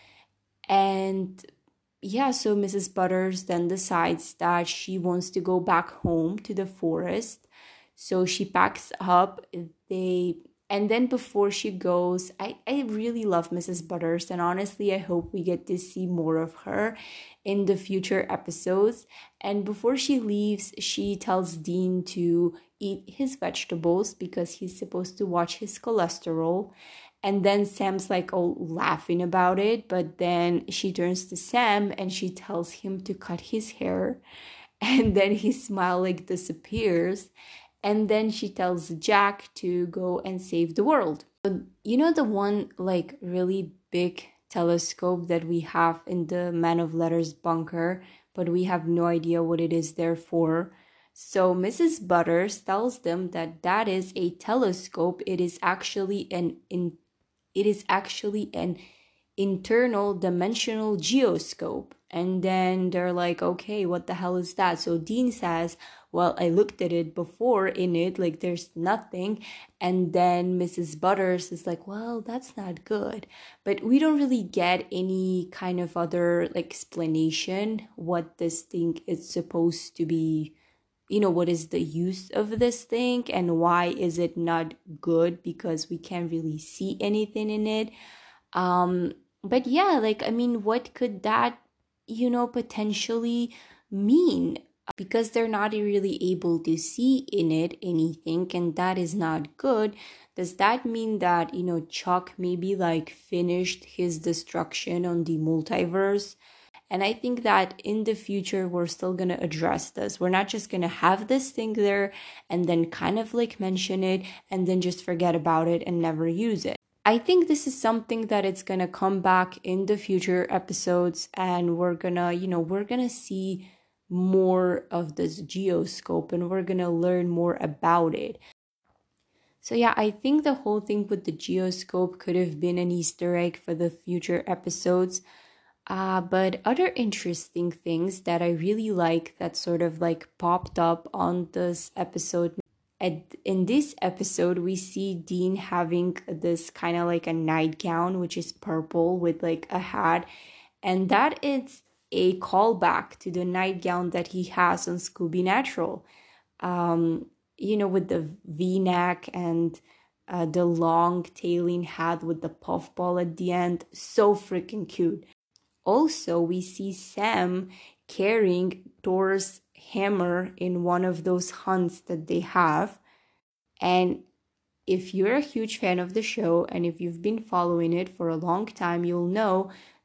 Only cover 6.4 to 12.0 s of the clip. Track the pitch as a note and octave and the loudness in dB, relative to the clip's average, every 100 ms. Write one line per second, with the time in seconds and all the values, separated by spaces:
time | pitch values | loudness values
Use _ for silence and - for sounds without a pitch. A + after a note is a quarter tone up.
6.4 | - F#3+ F#3+ F#3+ E3 D#3+ F3 F#3+ A3+ - | -6 -6 -6 -4 -2 0 -2 -4 -6 -12
7.4 | _ - - - _ - - F#3 F3+ - | _ -20 -20 -20 _ -16 -2 0 2 0
8.4 | - F3+ F#3+ - - - F#3 F3+ F#3+ - | 0 4 4 2 -10 -6 4 6 6 0
9.4 | - F3 E3 - - F#3 F#3 F3+ F3+ E3+ | -14 -12 -12 -14 -6 -2 0 2 0 -2
10.4 | - _ - G3+ G#3 A3+ B3 B3+ - G3+ | -10 _ -4 0 2 2 2 0 0 2
11.4 | G3+ G3+ G#3+ F#3 F3+ F3 | 2 2 -4 -2 2 4